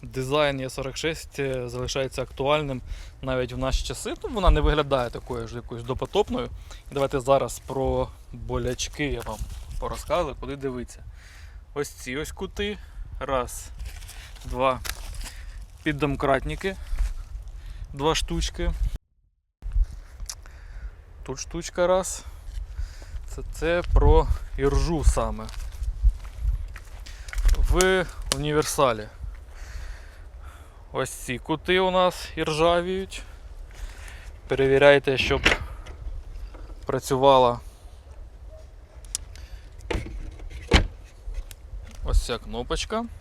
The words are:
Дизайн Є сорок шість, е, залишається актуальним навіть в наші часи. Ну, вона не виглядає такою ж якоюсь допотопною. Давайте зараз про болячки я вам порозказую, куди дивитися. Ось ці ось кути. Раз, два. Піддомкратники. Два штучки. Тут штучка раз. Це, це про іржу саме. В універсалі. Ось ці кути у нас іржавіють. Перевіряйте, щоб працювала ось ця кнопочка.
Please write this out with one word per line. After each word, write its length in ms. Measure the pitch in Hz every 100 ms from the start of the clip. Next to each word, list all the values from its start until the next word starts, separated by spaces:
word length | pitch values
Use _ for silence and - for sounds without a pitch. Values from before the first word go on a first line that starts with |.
Дизайн 580 | 123 120 131 147 147 139
Є 100 | 131
сорок 260 | - 131 123
шість, 420 | 156 160 - -
е, 300 | 135 131 123
залишається 540 | 123 127 143 135 -
актуальним 600 | 127 - 139 151 147 127 - - - -
навіть 300 | 131 131 127
в 60 | 123
наші 260 | 131 131 -
часи. 280 | 139 - 330
Ну, 60 | 415
вона 180 | 247 175
не 100 | 151
виглядає 500 | 151 151 143 135 120
такою 380 | 131 - 123 117
ж 60 |
якоюсь 300 | 120 - 120
допотопною. 640 | 117 127 135 190 208 220 120 - - - -
Давайте 280 | 139 139 139
зараз 380 | 123 139 123 -
про 500 | - 135 131 127 131 - -
болячки 720 | 120 113 123 120 123 - -
я 160 | 147 120
вам 180 | 110 107 - - - -
порозказую, 560 | 127 113 - 156 160 123
куди 160 | 127 139
дивитися. 460 | 135 123 117 - - - - - - - -
Ось 140 | - 143
ці 280 | - - 131
ось 160 | 151
кути. 460 | - 190 - 202 208 - - - -
Раз, 480 | 135 135 123 - - - - - - - - -
два. 360 | 131 123 131 123 - - - - - - - - - -
Піддомкратники. 920 | - 147 147 135 139 135 151 151 196 190 - - - - - - - - - - -
Два 220 | 139 147
штучки. 580 | 160 - 170 160 - 175 165 - - _ _ _ _ _ _ - - - - - - - - - - - - - - - -
Тут 160 | - 131
штучка 480 | - 170 170 - 175
раз. 380 | 185 180 - - - - - - - - - - - -
Це, 160 | - 127
це 300 | - 156 175 170
про 340 | - 147 156 147 - - -
іржу 460 | 139 139 139 165
саме. 420 | 127 - 113 110 110 - - - - - - - - - - - - - - - - - - - - -
В 480 | - - 185 190 175 - - 135
універсалі. 720 | 147 151 151 - 139 110 107 - - - - - - - - - - - - - - - - - -
Ось 180 | 131 131
ці 280 | - - 123
кути 420 | - 156 - 185
у 100 | 185
нас 380 | 185 180 170 - -
іржавіють. 840 | 160 151 165 175 175 190 190 - - - - - - - - - - - - - -
Перевіряйте, 720 | 131 135 135 143 143 135 131
щоб 240 | - 135 - - - - - - - - - - - - - - -
працювала 760 | 131 - 135 135 135 123 120 - - - - - - - - - - - - - - - - - - - - - - - - - - - - - - - - - - - - - - - - - - - -
ось 220 | 135 131 -
ця 120 | 117
кнопочка. 640 | - 110 123 160 - 220 233 -